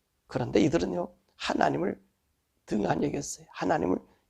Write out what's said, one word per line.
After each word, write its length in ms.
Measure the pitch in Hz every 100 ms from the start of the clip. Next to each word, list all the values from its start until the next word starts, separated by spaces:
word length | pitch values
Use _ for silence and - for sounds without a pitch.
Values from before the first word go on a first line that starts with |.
| _ _ _
그런데 320 | 131 123 135
이들은요, 500 | 151 165 196 175 - - _ _
하나님을 680 | - - 156 143 185 208 _ _ _ _ _ _ -
등한히 400 | 214 190 156 147
여겼어요. 420 | 151 143 - -
하나님을 480 | - 175 160 - - - _ _